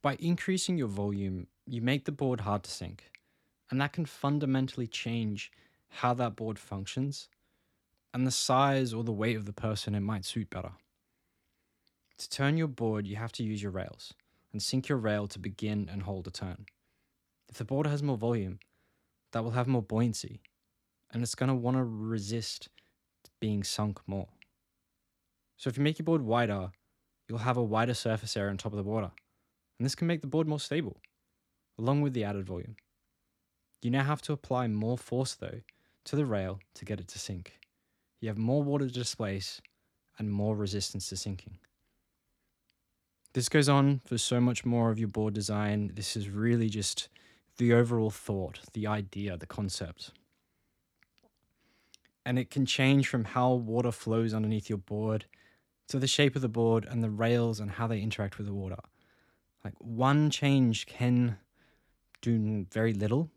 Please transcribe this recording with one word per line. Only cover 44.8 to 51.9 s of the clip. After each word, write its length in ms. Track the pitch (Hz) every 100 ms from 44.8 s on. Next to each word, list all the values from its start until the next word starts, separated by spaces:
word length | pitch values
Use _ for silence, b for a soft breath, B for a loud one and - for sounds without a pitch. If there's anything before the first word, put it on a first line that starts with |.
| 113
of 60 | 110
your 120 | 110
board 240 | 110 107
design. 580 | 104 98 104 104 104 104
This 220 | 107 101 110
is 140 | 101
really 400 | 101 113 120 113
just 400 | 107 98 - - b b b b -
the 160 | 120
overall 360 | 120 120 120 110
thought, 520 | - - 98 90 - -
the 140 | 113 104
idea, 480 | 107 98 98 101 87
the 100 | -
concept. 640 | - 101 - 76 - - - _ _ _ _ _ _ _ _ _ _ _ _ _ b b b b